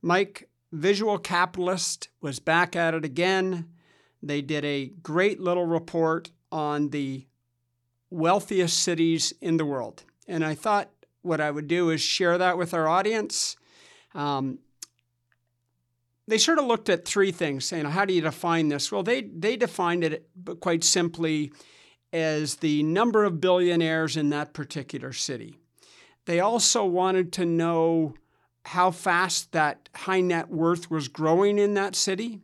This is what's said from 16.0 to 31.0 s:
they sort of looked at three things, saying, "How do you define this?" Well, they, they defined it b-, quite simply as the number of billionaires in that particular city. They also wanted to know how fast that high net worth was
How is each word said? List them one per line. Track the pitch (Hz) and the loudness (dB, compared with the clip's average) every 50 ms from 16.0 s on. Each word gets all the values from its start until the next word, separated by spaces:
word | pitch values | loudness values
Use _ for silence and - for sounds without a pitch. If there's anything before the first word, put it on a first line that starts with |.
| _ _ _ _ _ - | _ _ _ _ _ -2
they | 220 214 | 2 2
sort | - - 330 302 | 4 4 4 2
of | 285 | 4
looked | 247 233 - 170 - | 2 2 0 2 0
at | 190 170 175 | 0 0 0
three | - - 202 196 196 | -4 2 2 2 2
things, | 175 175 180 151 139 135 127 | 2 -2 -2 -2 -2 -4 -6
saying, | - - 165 151 | -6 -6 -4 -4
"How | 143 151 185 202 | -2 0 0 0
do | 196 190 | 2 2
you | 175 | 0
define | 156 160 - - - 175 165 165 160 151 | 0 0 -4 -2 -2 0 2 2 2 0
this?" | 147 143 139 - | 0 -2 -4 -4
Well, | - 202 190 | -4 -4 0
they, | 190 240 269 | 0 -2 -2
they | 233 - - 170 160 208 247 | -2 -8 -12 -4 -2 -2 0
defined | 233 240 - - - 185 175 170 175 170 | 0 -2 -2 -2 -2 0 0 0 0 0
it | 160 151 156 - _ _ 185 180 | -2 -2 -4 -10 _ _ -18 -12
b-, | 175 175 | -12 -12
quite | 165 - 175 170 165 170 | -6 -2 0 0 2 2
simply | - - 190 175 170 165 160 165 160 156 151 151 139 - - - - - - - - _ _ _ _ | 2 2 2 2 0 -2 -2 -2 -2 -2 -2 -4 -6 -8 -16 -20 -20 -20 -20 -20 -20 _ _ _ _
as | - 165 160 160 156 151 151 143 - | -4 -2 -2 0 0 -2 -2 -4 -6
the | - - 160 147 147 147 | -2 0 0 2 2 2
number | 156 165 190 226 240 208 220 208 | 2 2 2 2 4 4 4 2
of | 202 175 160 | 2 0 2
billionaires | 143 185 180 180 180 175 175 165 165 160 160 160 160 156 127 160 | 2 4 4 4 4 4 4 2 2 2 2 0 0 -2 -2 0
in | 151 147 | 0 0
that | 147 147 151 147 _ | 0 0 -4 -6 _
particular | - 147 135 - 156 139 135 - 139 120 131 127 | -12 -12 -10 -10 -12 -10 -8 -10 -10 -10 -10 -8
city. | - - - 139 120 113 110 - _ _ _ _ _ _ _ - - - _ _ _ _ | -8 -6 -6 -6 -8 -10 -14 -18 _ _ _ _ _ _ _ -20 -20 -20 _ _ _ _
They | - 175 170 | -2 0 2
also | 180 208 226 240 - - - 240 208 | 2 2 2 2 2 2 2 2 2
wanted | 190 175 180 180 185 190 185 185 175 175 | 2 2 2 2 2 2 2 0 0 -2
to | - 180 | -2 -2
know | 170 170 165 165 165 170 165 165 165 165 165 160 151 135 - _ _ _ _ _ _ _ _ _ - | 0 2 2 0 0 2 2 2 2 2 2 0 0 -4 -10 _ _ _ _ _ _ _ _ _ -8
how | - 180 180 190 | 0 2 2 2
fast | 170 175 - 196 175 170 185 180 165 - - _ | 2 0 -2 0 2 2 2 0 -2 -4 -6 _
that | - 165 156 147 143 - _ - _ | 0 0 2 2 0 -4 _ -20 _
high | - - - 190 190 | -14 -6 -2 0 2
net | 185 180 175 170 160 - | 2 2 2 0 -2 -4
worth | - 160 160 165 175 170 170 - | -2 0 2 2 2 0 -2 -4
was | 165 160 | -4 -4